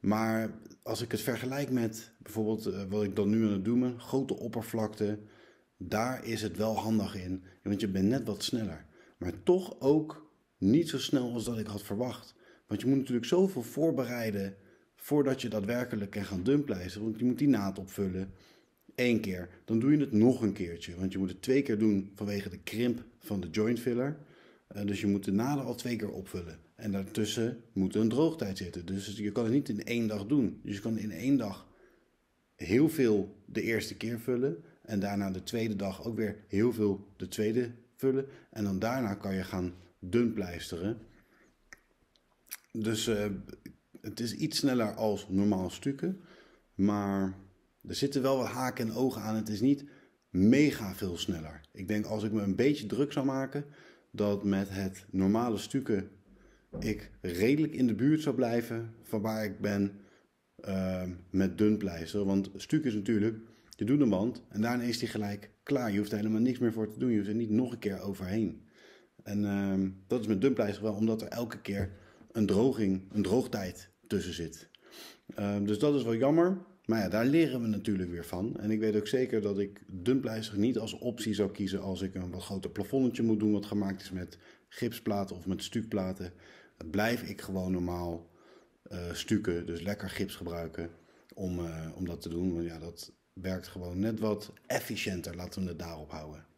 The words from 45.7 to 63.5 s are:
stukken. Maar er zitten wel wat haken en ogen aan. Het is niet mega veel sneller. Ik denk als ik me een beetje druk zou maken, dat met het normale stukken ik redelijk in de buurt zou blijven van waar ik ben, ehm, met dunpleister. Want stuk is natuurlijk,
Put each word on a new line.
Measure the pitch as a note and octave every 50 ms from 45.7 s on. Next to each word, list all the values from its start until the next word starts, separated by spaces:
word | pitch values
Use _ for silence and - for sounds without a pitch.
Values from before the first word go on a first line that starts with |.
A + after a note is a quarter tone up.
stukken. | - - - C#3 C#3 C#3 - F3 F#3+ - - - - - - - - _ _ _ _
Maar | - F#2+ G2+ G#2 G#2 G2+ G2+ G2 G2 F#2+ F#2+ F#2 F#2+ - - _ _ _ _ _ _ _ -
er | -
zitten | - - C#3 C#3 C#3 B2
wel | C3+ C#3
wat | C3 B2
haken | G#2 G2+ B2 B2+ B2+ B2 - B2 A2
en | A2
ogen | A#2 B2+ C3 B2+ A2+ G2+
aan. | G#2+ A2
Het | A2 G#2+ A2
is | G#2+ G2
niet | G#2+ C3+ C#3+ C#3 - - - - - _ _ _ _ _
mega | - F#2 F#2 G#2+ B2 C3+ D3+ D3 - - A2 G2 F#2
veel | - G#2+ F#2 F2
sneller. | E2+ - - F2+ D#2+ D#2 D2+ D2+ D#2 - _ _
Ik | - F#2+ F2
denk | G#2+ G#2 G#2+
als | - A2 G#2+ G#2
ik | A2 G2+
me | A2 G2+
een | G2 F#2+
beetje | F2+ A#2 C#3+ D3 D3 -
druk | G#2 F#2+ G#2+ C#3+ C#3+ -
zou | D3+ C3
maken, | C#3 C3+ C3+ C3+ C3+ - C#3+ C#3+ D3 - - - - - - _ _
dat | _ G#2 G#2 G#2 G2+ G2 G#2
met | G2+ G2 G2 G2 G2
het | F#2+ G2 G2 F#2+ F#2+ - - -
normale | - F#2+ F#2+ F#2+ G#2 A2+ A#2+ B2 A2 G2
stukken | - - - C#3 A#2+ - A2+ G2 F#2+ - - - _ _ - - - - _ _ _ _ - -
ik | - A#2 G#2+ G#2 - - - -
redelijk | - F#2 F2 F2 G2 A#2 C#3 D3 D#3 C#3+ -
in | - C3
de | A#2+ G#2+
buurt | G2 A#2+ C#3+ D#3 D3+ D3+
zou | D3 B2
blijven | A#2+ B2+ A#2 A#2 A#2 A#2 A#2+ A#2+ A#2 A#2 A2+ - - -
van | - - A2
waar | G2+ A2 A2 A2 A2
ik | G#2+ F#2+ F#2
ben, | G2 G#2 G2+ G2+ G2+ G2 G2 - - - _ _ _ _ _ _ _ _ _ _
ehm, | - - F#2+ F#2+ F#2 F#2 F#2 F#2 F#2 F2+ F2+ F2 F2+ -
met | - F#2+ G2 F#2 E2 -
dunpleister. | G#2+ G#2+ G#2+ G#2 A2 F#2+ E2+ E2 E2 D#2+ - G#2 G2+
Want | G2 G2 G2 G2 F#2+ -
stuk | F#2+ - - - D#3 -
is | C3 G#2+
natuurlijk, | G#2+ G2 F#2+ A#2 G#2 G2+ A2+ A2 A2 - -